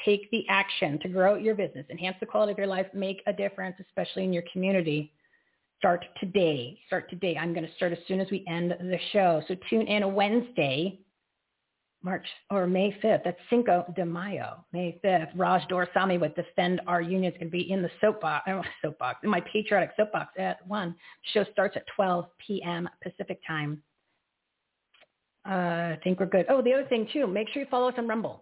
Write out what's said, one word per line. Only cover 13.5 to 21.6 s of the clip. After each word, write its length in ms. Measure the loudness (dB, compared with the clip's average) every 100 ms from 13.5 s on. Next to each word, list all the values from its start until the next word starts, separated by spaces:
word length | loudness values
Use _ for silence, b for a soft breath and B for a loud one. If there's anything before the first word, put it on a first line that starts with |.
| 2 4 2 2 -4
de 100 | -4
Mayo, 580 | -4 -6 -6 -8 -12 _
May 260 | -6 -4 -2
fifth. 280 | 2 2 0 0
Raj 260 | 2 2 2
Dorsami 500 | -2 0 2 2 2
with 160 | 2 -2
Defend 460 | -4 0 2 0 0
Our 160 | 0
Union 300 | 0 0 0
is 60 | -2
gonna 100 | -6
be 220 | -4 -2
in 100 | -2
the 80 | -2 2
soapbox, 460 | 2 2 -2 -2 -2
uh, 140 | -4 -6 -6
soapbox, 380 | -6 -4 -6 -2
in 60 | 0
my 120 | 0 0
patriotic 400 | -4 2 2 2 0
soapbox 360 | 0 0 -6 -4
at 280 | -4 -6 -6
one. 280 | -6 -4 -8 B B -2
Show 120 | 0 0
starts 240 | 0